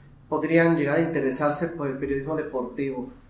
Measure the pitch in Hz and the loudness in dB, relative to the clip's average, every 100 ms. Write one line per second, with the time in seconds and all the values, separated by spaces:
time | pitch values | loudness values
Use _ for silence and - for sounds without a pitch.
0 | - - - 151 151 165 170 160 143 156 | -20 -20 -6 -2 2 4 6 4 2 2
1 | 165 147 135 131 147 147 170 165 143 131 | 0 0 0 2 0 0 -4 -4 -6 -4
2 | 143 139 139 156 - 131 123 - 139 127 | -4 -2 -2 -4 -4 -4 -6 -4 -4 -4
3 | 127 - - | -8 -12 -20